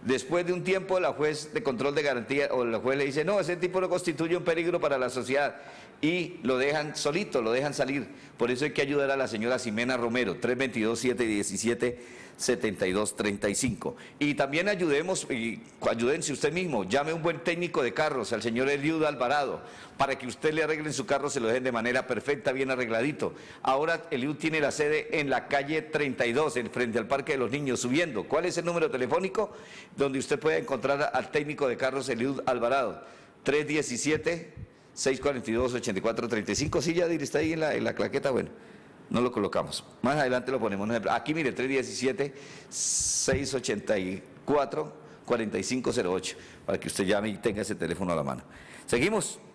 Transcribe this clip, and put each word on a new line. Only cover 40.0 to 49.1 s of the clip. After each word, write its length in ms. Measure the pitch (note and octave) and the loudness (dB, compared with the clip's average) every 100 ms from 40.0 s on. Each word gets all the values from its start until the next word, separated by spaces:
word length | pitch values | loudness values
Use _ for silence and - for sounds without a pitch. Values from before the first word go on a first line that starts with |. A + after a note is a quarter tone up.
Más 160 | B2 D3 | 0 2
adelante 340 | C3 B2+ B2 | 2 2 0
lo 80 | C3 | 0
ponemos. 300 | G#2+ G2 G#2 A#2 G2+ | 0 0 0 0 2
Aquí, 220 | A#2 C3+ | 0 0
mire, 180 | D#3 C#3+ | 0 0
tres 180 | G2 B2+ | 0 0
diecisiete, 640 | C3+ A2+ G2+ B2+ B2 C#3+ - - - - | 0 0 0 0 0 -2 -4 -16 -18 -12
seis 840 | - - - - - - C3+ C3+ | -4 -2 0 0 0 2 0 0
ochenta 460 | C3 A#2+ G#2+ - G#2+ | -2 0 -2 2 0
y 220 | F#2 F#2+ - - | 0 -4 -8 -16
cuatro, 520 | - C#3+ C#3 D3 D3+ - - - - | 2 2 2 -2 -6 -8 -20 -20 -2
cuarenta 340 | A#2+ A2 G#2 | 0 2 0
y 40 | |
cinco 300 | G2 B2+ A#2 | 0 0 0
cero 180 | A#2 F2+ | 0 2
ocho, 240 | F#2 - - - - - | 0 -2 -10 -14 -16 -4
para 140 | F#2+ | -2
que 80 | - | -2
usted 180 | - G2 | -2 2
llame 240 | G2+ G#2+ | 2 2
y 80 | G2 | 0
tenga 240 | - G2+ | -2 0
ese 140 | G#2 F#2 | -2 -2
teléfono 360 | E2 F2+ F#2+ | -2 -2 0
a 40 | E2 | 0
la 80 | |
mano. 180 | C#2 C2 - - - - - | 0 -4 -10 -20 -20 -20 0
Seguimos. 520 | B2 D#3+ | 2 4